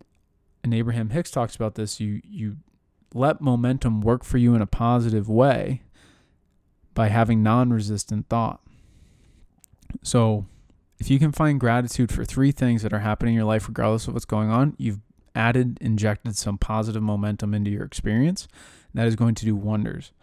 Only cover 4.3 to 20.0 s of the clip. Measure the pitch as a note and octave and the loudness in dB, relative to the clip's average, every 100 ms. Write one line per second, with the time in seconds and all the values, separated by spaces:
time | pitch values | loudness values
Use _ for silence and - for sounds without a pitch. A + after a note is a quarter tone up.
4.3 | B2+ A#2+ A#2 G2 - A#2 A#2+ A#2 A2 G#2+ | 4 6 4 2 0 2 2 2 0 2
5.3 | A2 C#3 A#2+ - B2+ - _ _ _ _ | 4 4 4 -2 -6 -8 _ _ _ _
6.3 | _ _ _ _ _ _ - A2 A#2 A2+ | _ _ _ _ _ _ -2 2 2 4
7.3 | A2+ G#2+ A#2 B2+ A2+ G#2 G#2 - G#2+ - | 4 4 4 2 0 -2 -6 -4 -6 -2
8.3 | A#2 A2 - _ - _ _ _ _ _ | -2 -2 -6 _ -20 _ _ _ _ _
9.3 | _ - _ _ _ - - - B2 A2 | _ -20 _ _ _ -16 -14 -2 2 2
10.3 | G#2+ G2+ - _ _ _ - G#2+ C3+ D#3 | 0 -4 -16 _ _ _ -10 0 2 2
11.3 | - D3+ C#3+ A#2+ A#2+ A#2+ - A#2 - A#2 | 2 0 2 2 2 0 -2 0 0 -4
12.3 | C3 C#3 C#3 B2+ A#2 G#2 G#2 G#2+ G#2+ A#2 | 2 2 2 0 0 0 -2 -2 -2 0
13.3 | A2+ A2 A2 G2+ A2+ A2 A2 - B2 - | 0 2 0 -2 -2 0 0 -2 -8 -4
14.3 | G#2+ G#2+ A#2 C#3+ - B2 G2+ - _ _ | -2 2 2 2 0 -6 -6 -10 _ _
15.3 | A#2 A#2 B2+ B2 - B2 G#2+ G#2+ G2+ A#2 | -2 0 2 0 -2 -2 0 0 -2 -6
16.3 | G2+ G#2 G2+ - A2 A2 A2 G#2+ G#2 G#2 | -6 -6 -4 -2 -2 -2 -2 -2 -2 -2
17.3 | G2+ G#2 G#2 G#2 G2+ - - - A2 D#3 | -4 -2 -2 -2 -4 -6 -6 -2 2 2
18.3 | G3 - - - - _ - A#2 A2+ A#2 | 0 -10 -20 -20 -20 _ -2 0 2 0
19.3 | A2 A2 G2+ G#2 G#2+ A2 - | 0 -2 -2 -2 -2 -4 -8